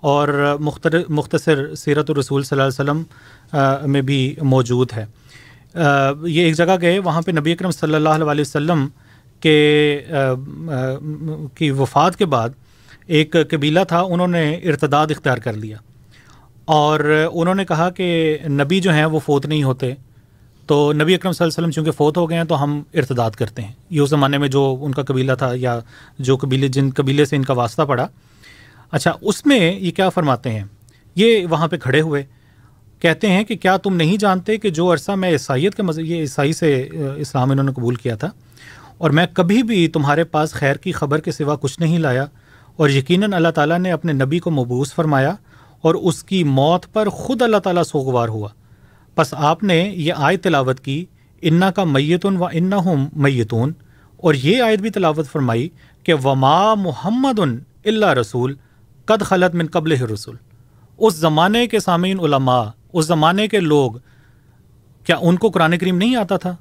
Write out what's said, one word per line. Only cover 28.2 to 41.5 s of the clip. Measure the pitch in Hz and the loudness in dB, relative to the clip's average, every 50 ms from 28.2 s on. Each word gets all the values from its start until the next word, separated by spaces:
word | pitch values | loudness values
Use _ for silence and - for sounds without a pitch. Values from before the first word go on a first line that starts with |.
| _ _ _ _ - - - - - - - - - _ | _ _ _ _ -20 -20 -20 -20 -20 -20 -20 -20 -20 _
اچھا، | - 160 - 175 156 - | -6 -2 -2 -2 -2 -2
اس | - 196 208 - - | -4 -4 -4 0 2
میں | 294 285 247 180 160 185 | 2 4 4 4 2 0
یہ | 196 190 175 | -2 -4 -6
کیا | 165 - 196 190 | -2 0 0 0
فرماتے | - - 165 147 127 120 - 135 | 2 0 0 0 0 0 -2 -4
ہیں؟ | 110 107 98 101 - _ - - _ _ _ - _ | -6 -6 -6 -10 -14 _ -20 -20 _ _ _ -12 _
یہ | 170 202 226 233 214 180 175 | 2 4 4 4 2 2 0
وہاں | 160 151 165 160 | 0 0 0 -2
پہ | 165 | -2
کھڑے | 160 - 131 131 151 | -4 -4 0 0 2
ہوئے | 156 165 151 143 139 135 _ _ _ _ _ _ _ - _ _ _ - _ _ | 2 2 -2 -4 -4 -6 _ _ _ _ _ _ _ -20 _ _ _ -20 _ _
کہتے | - 170 160 160 - 214 | 0 0 0 2 2 2
ہیں | 180 190 220 | 2 2 0
کہ | - 233 | -2 -6
کیا | 180 - 185 190 | -2 0 0 0
تم | 190 - 208 190 | 2 0 -2 0
نہیں | 175 165 151 190 | 2 2 2 2
جانتے | 214 208 202 185 185 175 - 214 | 2 2 0 0 0 0 -4 -4
کہ | 220 214 214 | -2 -2 -4
جو | 165 151 170 180 175 | -2 0 2 2 2
عرصہ | 151 - - 202 | 0 0 -4 -4
میں | 196 185 185 | -2 0 0
عیسائیت | 170 139 - - 143 123 147 196 208 | 0 0 0 -2 -2 0 0 -2 -2
کے | - 214 | -2 -4
مذہب، | 180 156 156 160 | -4 -4 -4 -6
یہ | 156 170 | -6 -4
عیسائی | 170 160 139 - - 147 143 160 | -4 -4 -6 -2 -2 -2 0 0
سے، | - - 160 143 131 127 139 160 | 0 2 2 2 2 0 -4 -8
آ، | 160 147 135 135 | -8 -6 -6 -6
اسلام | 151 151 135 - 135 127 131 | -8 -10 -4 -2 0 0 2
انہوں | 139 135 135 | 2 2 0
نے | 139 131 | 0 -2
قبول | 135 120 117 123 | -2 -2 -2 -2
کیا | 117 - 123 113 | -2 -4 -6 -6
تھا، | 107 - 170 - _ _ _ _ - - - - - - - - - | -4 -6 -8 -8 _ _ _ _ -20 -20 -20 -20 -20 -20 -20 -14 -4
اور | 175 156 | -2 2
میں | 139 156 175 175 - | 2 2 2 0 0
کبھی | - 185 170 202 233 262 | 0 0 2 2 2 2
بھی | 220 233 196 170 160 | 2 2 2 2 2
تمہارے | 165 165 147 139 147 147 170 | 2 0 0 2 2 0 0
پاس | 160 - 156 151 156 - | 0 0 -2 -2 -2 -2
خیر | - - 139 139 | -2 -2 -2 -2
کی | - - 190 170 | -2 -4 -8 -6
خبر | - - 143 139 156 | -4 -2 -2 -2 -2
کے | 156 - 156 | -2 -4 -6
سوا | - 156 143 | -4 -2 -4